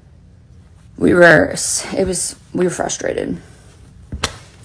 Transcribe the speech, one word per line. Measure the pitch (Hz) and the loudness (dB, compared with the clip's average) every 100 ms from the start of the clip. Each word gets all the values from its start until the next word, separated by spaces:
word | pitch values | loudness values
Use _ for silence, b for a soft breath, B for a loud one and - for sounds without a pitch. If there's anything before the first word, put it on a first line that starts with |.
| - - - - - - - - - - | -20 -20 -20 -20 -20 -20 -20 -20 -20 -2
We | 170 | 2
were, | 180 170 156 - - - - - - | 6 8 6 4 -2 -4 -4 -6 -4
it | 190 | -4
was, | 180 - - - | -4 -6 -10 -10
we | - 180 | -4 -2
were | |
frustrated. | 160 - - - - 50 - - - - - - - - - - B B B | -2 -6 -4 -6 -6 -6 -8 -12 -20 -20 -20 -20 -20 -16 -8 -8 B B B